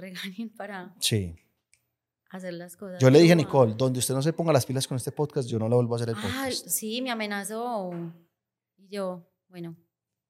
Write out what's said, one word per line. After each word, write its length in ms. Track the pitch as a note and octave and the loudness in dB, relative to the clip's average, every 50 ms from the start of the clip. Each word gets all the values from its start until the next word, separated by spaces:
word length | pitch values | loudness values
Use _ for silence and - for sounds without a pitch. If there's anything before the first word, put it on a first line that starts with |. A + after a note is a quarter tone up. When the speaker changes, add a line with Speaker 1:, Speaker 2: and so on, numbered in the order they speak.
Speaker 1:
<laughs> 340 | F3+ F#3+ F#3 F3+ - G3+ F#3 | -14 -14 -12 -12 -12 -10 -10
regañen 140 | - A#3 G#3+ - | -10 -12 -12 -10
para 400 | - G3 G3+ G#3 F#3 F3+ G3+ - - | -12 -12 -10 -10 -12 -14 -14 -8 -4
Speaker 2:
Sí. 360 | - - A#2+ G#2 F#2+ E2+ E2 - _ _ _ _ _ _ _ _ _ _ _ _ _ _ _ _ _ _ | -2 0 0 0 -2 -4 -10 -14 _ _ _ _ _ _ _ _ _ _ _ _ _ _ _ _ _ _
Speaker 1:
Hacer 240 | - F#3+ F#3 F3+ F3 | -16 -14 -12 -12 -12
las 220 | E3+ F3 F3+ - | -12 -14 -16 -18
cosas 240 | - G#3+ F#3+ F3+ F3+ | -16 -16 -10 0 4
Speaker 2:
Yo 100 | - C3 | 6 8
le 80 | C3+ D#3 | 10 10
dije 120 | E3+ E3 | 10 10
a 40 | F3 | 8
Speaker 1:
de 60 | E3 C#3 | 6 4
Speaker 2:
Nicole, 300 | - - C#3 B2+ A2 G#2+ | 4 4 4 4 4 4
"Donde 220 | A2 C3 C3 B2+ B2 | 0 0 0 0 0
usted 160 | A#2 - C3 | -2 -2 -2
no 80 | C3+ | 0
se 100 | C3+ D#3+ | 0 -2
ponga 200 | E3 - E3+ E3 | -2 0 2 4
las 120 | D3+ C3 - | 4 4 2
pilas 200 | - B2+ C3 B2+ - | 0 -4 -4 -4 -4
con 80 | C3+ | -6
este 160 | B2 - C#3 | -6 -6 -6
podcast, 360 | - - D3+ C#3+ - D3 B2+ A#2 | -6 -4 -4 -4 -4 -6 -4 -2
yo 100 | A#2 A2 | -2 -2
no 100 | A2 A2 | 0 2
le 60 | B2 | 2
vuelvo 200 | B2 A#2+ A2+ A#2 | 2 2 2 -2
a 20 | |
hacer 120 | A#2 A#2+ A2+ | -2 -2 -4
el 40 | A2+ | -4
Speaker 1:
Ay, 60 | G#2+ | -4
Speaker 2:
podcast". 440 | G#3+ G2 - C4 C4+ - - - - - | -6 -6 -6 -6 -6 -6 -6 -8 -6 -6
Speaker 1:
sí, 340 | - - A3 G#3+ A3 B3 | -6 -6 -6 -6 -6 -6
me 80 | C4 C4 | -6 -6
amenazó. 800 | A#3 A3+ G#3+ G#3 G3+ G3+ G3 F#3 G#3+ A3+ A#3 B3 A#3+ G#3 F#3+ F3+ F3 E3+ E3+ E3 E3+ E3+ _ _ _ _ _ _ _ _ _ _ _ | -6 -6 -6 -6 -6 -6 -8 -8 -8 -8 -6 -6 -6 -6 -6 -6 -8 -8 -10 -10 -12 -16 _ _ _ _ _ _ _ _ _ _ _
Y 120 | _ G3 F#3 | _ _ -12
yo, 400 | G3 G3+ G3 F#3 F3+ F3+ E3+ _ _ _ _ _ | -8 -8 -6 -6 -8 -10 -14 _ _ _ _ _
bueno. 280 | F#3 F3 E3+ E3 E3 - _ _ _ _ _ _ _ _ _ | -16 -14 -12 -12 -14 -16 _ _ _ _ _ _ _ _ _